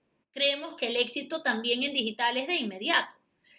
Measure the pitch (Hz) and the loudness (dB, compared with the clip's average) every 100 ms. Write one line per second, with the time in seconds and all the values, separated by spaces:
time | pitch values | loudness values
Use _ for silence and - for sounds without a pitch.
0 | _ _ _ 269 277 285 320 - 233 240 | _ _ _ 2 2 2 -4 -4 0 2
1 | 240 285 262 320 277 220 233 240 277 277 | 0 -2 -4 -2 0 0 0 0 0 0
2 | 226 220 240 247 269 349 220 185 247 320 | -2 0 0 0 0 0 -2 -4 0 2
3 | - - _ _ _ | 0 -8 _ _ _